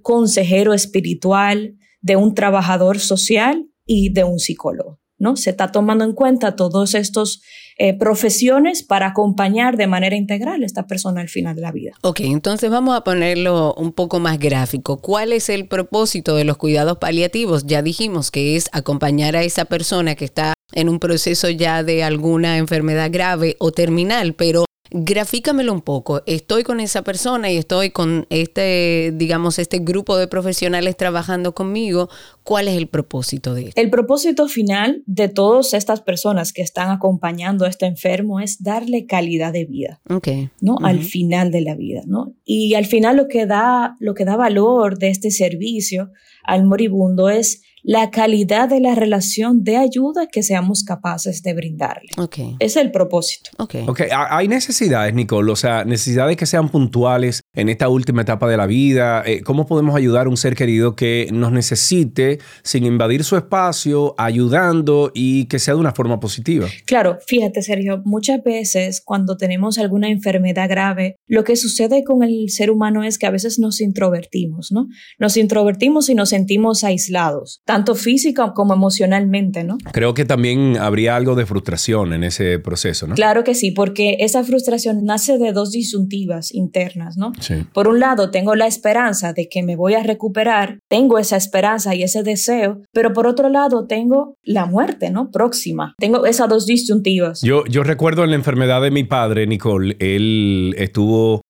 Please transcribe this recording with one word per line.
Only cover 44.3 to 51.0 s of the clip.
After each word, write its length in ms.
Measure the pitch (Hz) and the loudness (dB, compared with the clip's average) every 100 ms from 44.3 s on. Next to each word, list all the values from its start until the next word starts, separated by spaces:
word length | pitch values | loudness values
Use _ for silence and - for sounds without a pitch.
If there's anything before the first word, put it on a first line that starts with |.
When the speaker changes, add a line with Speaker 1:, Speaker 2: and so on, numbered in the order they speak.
| 214 | 2
Speaker 1:
valor 600 | 240 202 220 247 208 190 | 2 4 4 4 2 0
de 120 | 190 | -2
este 220 | 190 214 | 0 -2
servicio 800 | 196 180 165 220 220 190 185 190 - _ _ - | 0 0 -2 -6 -4 -4 -4 -6 -12 _ _ -2
al 180 | 190 190 | 2 4
moribundo 600 | 202 226 190 185 185 190 | 4 2 2 2 2 2
es 320 | 220 220 - _ _ | 2 0 -4 _ _
la 260 | - 220 214 | 0 2 2
calidad 560 | 226 220 214 190 214 247 | 0 2 2 2 2 2
de 140 | 269 | 2
la 140 | 247 233 | 2 2
relación 680 | 214 202 190 - 226 240 | 2 0 0 -2 2 2
de 140 | 196 233 | 4 2
ayuda 500 | 269 254 269 302 330 | 2 2 -2 -2 -4
que 140 | 208 | -2
seamos 400 | 196 190 180 202 | -2 0 0 -2
capaces 580 | - 180 | -4 -6